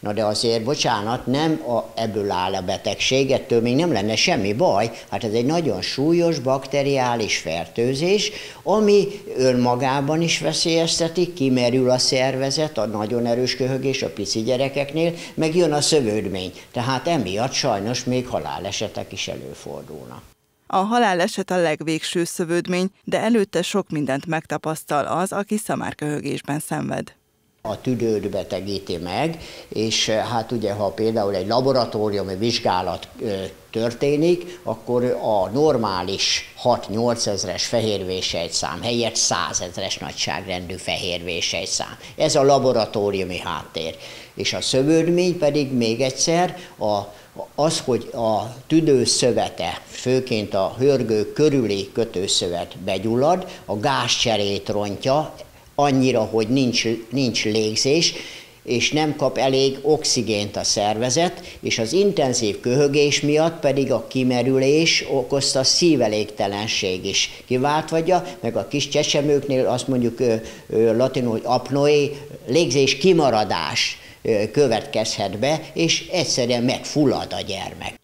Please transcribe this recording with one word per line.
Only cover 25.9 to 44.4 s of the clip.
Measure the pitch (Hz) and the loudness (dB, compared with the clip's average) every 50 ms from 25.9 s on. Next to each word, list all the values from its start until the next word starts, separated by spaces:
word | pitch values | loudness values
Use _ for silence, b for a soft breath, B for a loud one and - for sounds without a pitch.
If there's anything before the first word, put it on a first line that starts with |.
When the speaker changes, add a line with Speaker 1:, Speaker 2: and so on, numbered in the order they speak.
| 180 - 156 151 147 143 - 143 135 143 - - 139 156 | -8 -6 -4 -4 -4 -4 -4 -4 -6 -6 -4 -6 -6 -6
Speaker 2:
szenved. | - - 160 151 139 135 135 - - - - _ _ _ _ _ _ _ _ _ _ | -4 -6 -6 -4 -4 -4 -4 -6 -6 -10 -14 _ _ _ _ _ _ _ _ _ _
Speaker 1:
A | 113 104 - | -8 -8 -6
tüdőt | - 131 127 113 117 113 110 104 95 101 | -2 -2 -2 0 0 0 0 0 -2 -2
betegíti | 92 - - - - 92 92 98 101 92 - - 92 | -4 -4 -4 -4 -6 -6 -4 -4 -6 -6 -6 -6 -6
meg, | 85 85 87 92 110 139 165 165 165 B B B B B B | -6 -4 -4 -2 -2 -2 -2 -4 -6 B B B B B B
és, | - - 110 113 107 - - - | -4 -2 -2 0 0 -2 0 0
eh, | 110 110 101 | 0 0 0
hát | 104 120 117 110 - 127 | 0 -2 -4 -2 -2 -4
ugye, | 117 104 101 101 | -2 -2 -2 -2
ha | 101 104 98 | 0 -2 -2
például | 92 - 110 110 113 113 104 98 101 | -2 0 0 0 2 0 0 0 0
egy | 92 90 | -2 0
laboratóriumi | 101 113 123 131 135 135 127 117 110 - 110 107 107 101 101 95 95 95 | 0 0 2 2 4 2 2 0 0 0 -2 0 0 0 -2 -2 -4 -4
vizsgálat, | 92 107 120 113 - - 117 95 90 92 90 85 - - - - - | -2 0 0 0 0 0 2 2 2 0 -2 -4 -6 -8 -14 -12 -8
ö, | 127 113 101 95 92 87 - - - - | -6 -4 -4 -4 -6 -8 -12 -16 -20 -8
történik, | - 113 113 120 117 117 147 143 143 147 156 170 180 170 - - - - - | -4 -2 -2 -2 -2 0 0 0 2 2 4 2 2 2 -2 -12 -16 -12 -6
akkor | - 110 - - - 120 123 123 123 - - - | -6 -6 -6 -4 -2 0 0 2 0 -2 -2 0
a | 117 110 101 92 95 | 0 2 2 0 0
normális | 101 135 151 156 143 123 110 104 95 90 90 95 98 92 - - - - - - - | 0 2 4 4 4 2 0 0 -2 -2 -2 -4 -4 -2 -2 -2 -2 -4 -6 -10 -16
hat-nyolcezres | - - 123 117 107 - - 98 110 117 120 117 113 - 117 104 98 95 92 87 - - | -4 0 2 2 2 0 -4 -2 0 0 0 0 0 -2 -4 -2 -4 -4 -6 -4 -4 -4
fehérvérsejtszám | - - 117 110 110 104 98 95 92 92 92 90 - - 87 85 85 - - - 76 69 90 92 | 0 0 0 0 0 -2 -2 -2 -4 -4 -4 -4 -4 -4 -4 -4 -4 -4 -4 -4 -4 -6 -4 -4
helyett | 117 120 120 117 110 - | -2 0 0 0 -2 0
százezres | - - - 123 90 87 73 - - 92 90 87 - 95 92 - - | -2 0 0 0 0 -2 -2 -4 -4 -6 -6 -8 -6 -6 -6 -6 -6
nagyságrendű | 90 73 - - - - 76 78 95 95 90 90 90 82 92 | -8 -10 -6 -6 -6 -4 -4 -6 -6 -6 -8 -8 -6 -8 -10
fehérvérsejtszám. | 90 - - 87 85 98 95 87 87 85 87 85 85 87 - - 90 - - - - - - 117 B B B B | -10 -6 -6 -4 -4 -4 -4 -6 -6 -6 -6 -6 -4 -4 -4 -4 -4 -4 -4 -4 -6 -6 -8 -10 B B B B
Ez | B - 151 139 | B 0 2 4
a | 151 135 | 4 6
laboratóriumi | 139 143 139 123 131 123 120 107 - - 113 101 101 98 95 92 90 90 87 | 6 6 6 4 4 2 2 0 0 0 0 0 0 0 0 -2 -4 -6 -6
háttér. | - 90 85 73 - - - 82 80 80 - B B B B B B B B | -6 -6 -6 -6 -8 -8 -8 -6 -6 -6 -8 B B B B B B B B
És | - | -6